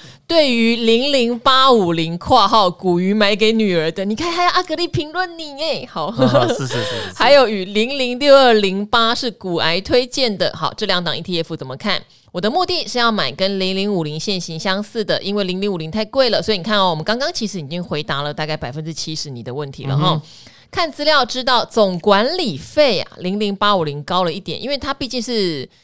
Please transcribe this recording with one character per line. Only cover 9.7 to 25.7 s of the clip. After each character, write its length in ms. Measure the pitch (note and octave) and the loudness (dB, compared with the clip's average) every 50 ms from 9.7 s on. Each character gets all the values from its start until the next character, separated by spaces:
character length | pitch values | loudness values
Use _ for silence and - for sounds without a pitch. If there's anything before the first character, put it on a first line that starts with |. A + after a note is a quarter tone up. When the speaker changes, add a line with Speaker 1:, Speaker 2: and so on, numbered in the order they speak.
| E3+ F#3+ | 0 -2
Speaker 1:
推 260 | G3 - B3 B3 C4 | 0 0 2 2 2
荐 300 | B3 - C#4+ C4 A#3 G3+ | 0 -2 -2 0 0 0
的。 160 | F3 F3+ C3+ - | -2 -2 -4 -4
好， 200 | - D#3 - - | -4 -6 -6 -4
这 100 | - G#3+ | -4 -2
两 160 | G3 F#3 F3+ | -2 -2 0
档 140 | F3 E3+ B2+ | -2 -2 -4
E 60 | C3+ | -4
T 160 | E3+ F#3+ F3+ E3 | -4 -4 -4 -4
F 140 | D#3+ - E3 | -4 -4 -8
怎 100 | D3+ C#3+ | -10 -10
么 120 | C3 C3 | -12 -10
看？ 240 | C#3 - G#3 F3+ - - _ _ _ _ _ - | -6 -4 -4 -4 -4 -6 _ _ _ _ _ -6
我 80 | - | -4
的 80 | - G#3+ | -2 0
目 160 | C4+ F4+ F4+ | 0 0 -2
的 200 | F4+ F4+ E4 C4 | -2 -2 -4 -6
是 120 | G#3+ - | -4 -2
要 120 | B3 A#3+ A#3 | 0 0 2
买 220 | A3 G3 D3+ B2+ | 2 0 -2 -4
跟 260 | C3 D#3 F#3+ G3 G3+ | -2 -2 -2 -2 -2
零 200 | F#3+ F#3 F#3 F#3+ | -2 -2 -2 -2
零 160 | F#3+ G3 G#3 G3+ | -2 -2 -2 -2
五 100 | F3 D#3+ | -2 -2
零 160 | D3+ D3+ D#3+ | -4 -6 -6
现 220 | - G#3+ G3 F3+ | -4 -4 -4 -4
行 180 | F3 - D#3+ D#3+ | -6 -8 -8 -6
相 240 | - G3 F#3+ G3+ G#3 | -4 -2 -2 -4 -4
似 220 | - - A#3 G3+ | -6 -6 -4 -2
的， 160 | E3 E3 - | -2 -2 -2
因 120 | - F#3+ G3+ | -2 -4 -2
为 100 | G#3 G3+ | -2 -2
零 160 | F#3 F3+ F#3 | -2 -2 -4
零 100 | G3 G#3 | -4 -4
五 60 | F#3+ | -4
零 120 | E3 D#3 D#3+ | -4 -6 -6
太 140 | D#3 G#3+ A3 | -6 -6 -6
贵 260 | G#3+ - C4+ C4 A#3+ | -2 0 0 2 2
了。 120 | G3+ D#3 | 2 0
所 120 | F3 G#3+ G#3+ | 0 0 -2
以 40 | |
你 60 | F#3 E3 | -2 -2
看 140 | A3 G#3+ | 0 0
哦， 120 | G3+ F#3+ F3+ | 2 2 2
我 60 | E3 | 0
们 80 | D#3 D#3 | -2 -2
刚 140 | - A3 | -2 -2
刚 140 | B3 C#4 E4 | -2 -2 -4
其 160 | F4 - A3 | -4 -4 -6
实 120 | G3 - F#3 | -6 -6 -8
已 40 | D3 | -8
经 180 | C3+ E3 F3 | -8 -8 -8
回 220 | F3 - F3 D3 D#3 | -6 -6 -6 -6 -4
答 200 | - D3 C#3 D3 | -4 -4 -4 -4
了 100 | D3 D3 | -6 -6
大 120 | - D3+ | -6 -6
概 120 | D3+ D#3 | -6 -6
百 120 | D3+ D#3 B2 | -6 -8 -8
分 140 | B2 D#3 D3+ | -10 -10 -10
之 80 | D#3+ D#3 | -10 -8
七 220 | - - D#3+ D#3 | -8 -8 -8 -8
十 140 | D3+ - D3 | -8 -10 -10
你 120 | C3 A#2 | -10 -12
的 120 | A2+ B2+ B2 | -10 -10 -8
问 180 | C#3+ D3 C#3 | -8 -8 -10
题 140 | C3+ - A#2+ | -10 -10 -6
了 100 | C3+ C3+ | -2 0
哈。 140 | D3 E3+ F#3 | 2 2 2
Speaker 2:
嗯 100 | E3 D3+ | 0 0
哼。 20 | - - - - - - - - _ _ | -4 -10 -16 -20 -20 -20 -20 -20 _ _
Speaker 1:
看 200 | - - F4 D#4 | -4 -4 -2 -2
资 140 | - - D4 | -4 -2 2
料 180 | D4+ D#4 C#4+ B3 | 2 4 4 2
知 180 | - - B3+ | 0 -2 -4
道， 220 | B3 C4 B3+ A3+ - | 0 2 2 2 0
总 340 | - - A#3 G#3 F#3+ F3+ E3+ | 0 2 2 2 2 2 0
管 380 | - G#3 G3 G3 A3+ C4+ E4+ | 2 4 4 4 2 0 -2
理 200 | F#4 E4+ A3+ D3 | -2 -2 -2 -4
费 420 | C3+ - - - D4+ D4+ C4 G3+ D3+ | -6 -8 -2 2 2 4 4 2 0
啊， 120 | - - - - | -4 -6 -10 -8
零 200 | E3 F3+ G3 G#3 | -6 -4 -2 -2
零 160 | G#3+ G3+ G3 | -2 -2 -2
八 180 | F#3+ G#3 G#3 G#3 | 0 2 2 2
五 120 | F#3 D#3+ | 2 0
零 180 | D3+ C#3+ D3 C#3+ | -2 -6 -6 -6
高 220 | - F#3 F3+ F#3 | -2 0 0 0
了 80 | E3+ D#3 | 0 -2
一 80 | G3+ | -6
点， 200 | - E3+ C#3+ - | -8 -10 -10 -8
因 60 | - | -6
为 100 | B3+ C#4+ | -6 -6
它 160 | B3+ C#4 D4 C4+ | -4 -4 -6 -6
毕 140 | - C#4+ | -6 -8
竟 140 | A#3 B3+ B3 | -6 -6 -6
是 480 | G#3+ B3+ A#3+ A3 G3 F3 D#3+ C#3 - - | -4 -2 -2 -2 0 -2 -2 -6 -8 -12